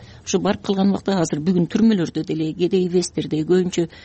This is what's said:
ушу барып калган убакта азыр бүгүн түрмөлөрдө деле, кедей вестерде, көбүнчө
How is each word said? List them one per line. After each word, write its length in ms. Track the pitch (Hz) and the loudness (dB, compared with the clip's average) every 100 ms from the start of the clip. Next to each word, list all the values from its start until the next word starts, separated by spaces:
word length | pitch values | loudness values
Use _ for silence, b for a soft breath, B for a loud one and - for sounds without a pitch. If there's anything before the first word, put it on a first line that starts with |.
| B B - | B B -4
ушу 160 | 185 | -2
барып 240 | 170 208 - | 0 -2 -2
калган 240 | 196 196 | 0 2
убакта 300 | 196 - 196 | 0 -2 -2
азыр 220 | 160 147 160 | 0 -2 0
бүгүн 240 | 180 165 | 0 0
түрмөлөрдө 560 | 226 226 202 160 156 160 | 2 2 4 0 -4 -4
деле, 260 | 156 156 175 | -4 -4 -2
кедей 300 | 175 190 180 | 0 2 2
вестерде, 540 | 180 170 - 143 151 156 | 0 0 -4 -4 -4 2
көбүнчө 420 | 185 180 175 165 B | 2 2 -2 -4 B